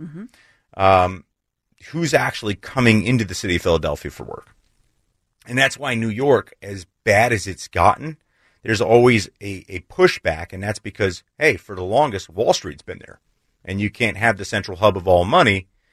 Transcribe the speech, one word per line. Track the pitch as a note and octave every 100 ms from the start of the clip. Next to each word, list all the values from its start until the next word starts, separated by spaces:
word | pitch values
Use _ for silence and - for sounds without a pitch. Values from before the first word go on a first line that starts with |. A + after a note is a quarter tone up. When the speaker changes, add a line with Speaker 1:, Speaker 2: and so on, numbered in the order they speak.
Speaker 1:
Mm-hmm. | E3 D#3+ A#3 _ _ _ _ -
Speaker 2:
Um, | F#2+ F#2+ F2+ F#2 _ _ _ _ _ _ -
who's | D#3+ D#3+
actually | C#3 B2+ - G#2+
coming | G2+ - C3+ A#2+ G#2+
into | F#2+ B2+
the | G2+
city | F#2 G2+ F2
of |
Philadelphia | F2+ E2 D#2 D2 D2+
for | -
work? | - - - _ _ _ _ _ _ _ _ _ -
And | B2
that's | C3+ -
why | C#3
New | A#2 A2+
York, | G#2+ C#3+ A2+ - _
as | G2 G2 E2+ _
bad | A2+ G2+ A#2+
as | A2 G2
it's | F2+ -
gotten, | F2+ F#2 G2 D3+ D3+ _ _ _ _
there's | A2 A2
always | A2 A#2+ B2 A2+ - _
a, | G2+ F#2+ -
a | F#2
pushback, | - - F#3 - F2 D#2+ E2+
and | F#2
that's | G2+ -
because, | G#2+ - G2 F2 _ -
hey, | D3+ G2+
for | -
the | F#2
longest, | F#2 A#2+ D3 G2 -
Wall | F2 A#2
Street's | - F2+ C#2
been | - -
there, | - - _ _ _ _
and | F2+ G2
you | G#2
can't | - A2+ F#2
have | A#2 G2+
the |
central | G2 G#2 G2 F2
hub | G#2 F#2
of | F#2
all | F2
money, | F2+ F3 B2+ F#2+ - _ _